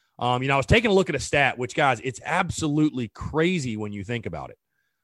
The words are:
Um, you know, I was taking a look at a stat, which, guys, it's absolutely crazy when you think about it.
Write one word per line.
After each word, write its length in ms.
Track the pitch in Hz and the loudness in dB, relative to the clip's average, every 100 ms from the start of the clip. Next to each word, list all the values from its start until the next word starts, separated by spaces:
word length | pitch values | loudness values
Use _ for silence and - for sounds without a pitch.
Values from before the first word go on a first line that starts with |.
| _ - | _ -4
Um, 240 | 123 123 | 0 0
you 60 | 135 | 2
know, 60 | |
I 20 | 139 | 0
was 100 | - | 4
taking 240 | 220 226 | 4 6
a 40 | |
look 160 | 190 185 | 2 2
at 40 | |
a 60 | 143 | -2
stat, 380 | - 143 135 117 | 0 2 2 0
which, 180 | 123 - | -4 2
guys, 240 | 143 120 | 2 2
it's 200 | 131 117 | -4 -8
absolutely 840 | - 170 175 - 156 147 156 127 117 | -4 -2 -2 -2 -2 2 2 0 -8
crazy 680 | - - 151 175 185 127 107 | -8 -4 0 0 0 -4 -6
when 160 | 104 | -6
you 100 | 101 | -8
think 240 | 95 120 101 | -6 -6 -6
about 240 | 78 64 | -10 -12
it. 80 | - _ _ _ _ | -18 _ _ _ _